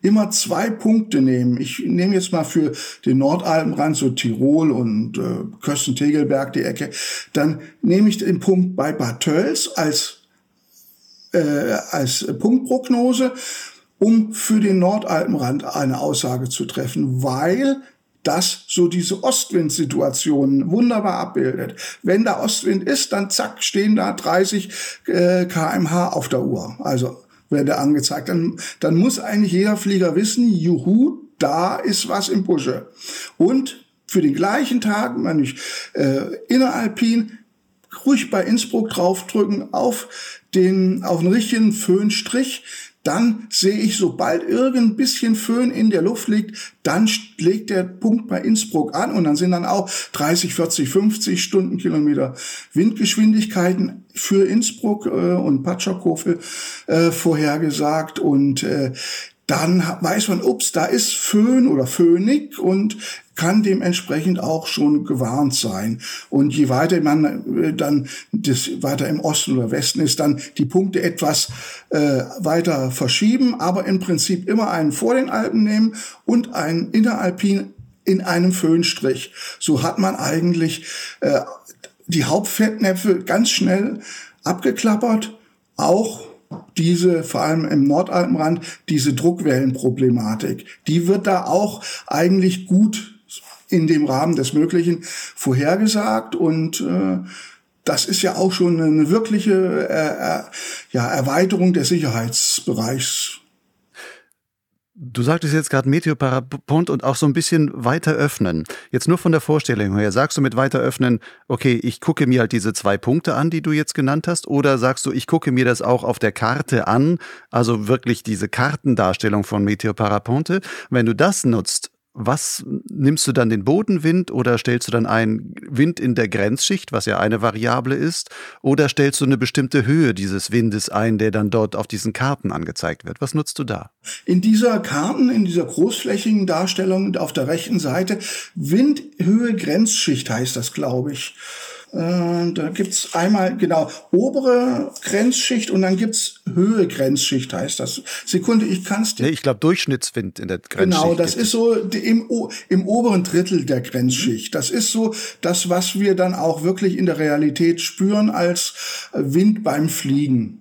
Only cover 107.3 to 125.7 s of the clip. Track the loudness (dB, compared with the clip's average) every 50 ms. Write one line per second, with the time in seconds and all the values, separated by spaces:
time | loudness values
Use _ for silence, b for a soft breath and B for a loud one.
107.3 | 2 2 0 0 2 2 2 0 -2 -2 -2 0 0 0 0 0 0 2 0 -2
108.3 | 0 -2 -2 0 0 -2 -4 B B B B B -4 -2 2 2 0 2 2 2
109.3 | 2 2 2 2 0 0 0 -2 -2 0 0 0 0 2 0 2 2 2 0 0
110.3 | 0 0 0 0 2 0 0 0 0 0 0 -2 0 0 0 2 2 0 B B
111.3 | B B B B -6 0 2 2 2 2 0 -4 -6 -4 -2 -2 0 2 2 2
112.3 | 4 2 2 2 0 0 -2 -2 -4 0 0 0 0 2 0 0 0 0 0 -2
113.3 | -2 0 0 0 -2 -2 -2 0 0 0 -2 -2 -2 -2 0 0 0 -2 -2 -4
114.3 | -4 -4 -4 -2 0 2 4 4 2 4 2 0 0 0 -4 -4 -4 -4 -2 0
115.3 | -2 0 0 2 2 2 4 2 2 0 2 2 0 2 2 -2 -2 0 0 -2
116.3 | 0 0 -2 -2 0 -2 -2 0 0 0 2 2 2 2 4 2 0 -2 B B
117.3 | B B B B 0 0 2 2 0 -2 2 0 0 0 2 -2 -2 -2 -2 -6
118.3 | -4 -4 -4 -4 -2 0 0 0 -2 -2 _ 0 2 2 2 2 0 0 0 0
119.3 | 0 0 -2 -2 -2 0 0 0 0 -2 -2 -4 -2 0 -2 0 0 -2 -2 -2
120.3 | -2 -2 0 -2 -2 -4 B B B B B B 0 2 2 2 2 2 2 2
121.3 | 2 0 0 0 0 0 0 -2 -6 -6 -8 -8 _ _ _ _ _ -6 -2 -2
122.3 | -2 -2 -2 -6 -8 -8 -8 -8 -8 -8 -8 -10 -6 2 2 2 2 2 0 0
123.3 | 2 2 2 2 2 0 2 2 2 2 2 0 0 0 2 2 2 2 0 -2
124.3 | -2 -2 0 2 0 0 0 0 -2 -2 -2 -2 -2 0 0 2 2 2 2 0
125.3 | -2 -2 -6 -10 -16 -16 -14 -8